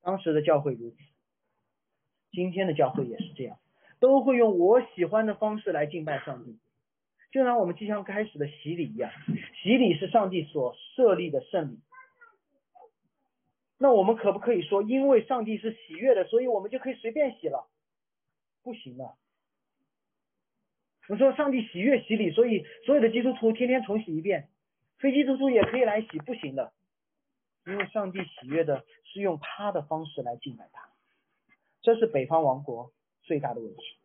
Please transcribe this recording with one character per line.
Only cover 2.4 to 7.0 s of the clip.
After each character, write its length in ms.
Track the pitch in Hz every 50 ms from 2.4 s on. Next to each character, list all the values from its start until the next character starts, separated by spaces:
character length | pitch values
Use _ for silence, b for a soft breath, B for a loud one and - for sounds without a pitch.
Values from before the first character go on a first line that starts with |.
| 185 185
天 160 | 165 190 190 180
的 60 | 151
教 160 | 151 143 127
会 140 | - 147 131
也 140 | 120 110 -
是 140 | 190 - -
这 80 | -
样， 160 | 131 117 - _ _ _ b b b b b b
都 240 | 240 262 269 277
会 140 | 226 269 262
用 200 | 240 233 214 196
我 240 | 175 170 185 226 254 233 - -
喜 100 | 180 175
欢 220 | 156 202 220 226
的 80 | 214 202
方 240 | - 220 214 214 214
式 140 | - 196
来 120 | 170 147 151
敬 200 | 151 170 170 156
拜 160 | 151 143 135
上 240 | - 151 135 123 117
帝， 160 | 123 110 _ _ _ _ _ _ _ _ _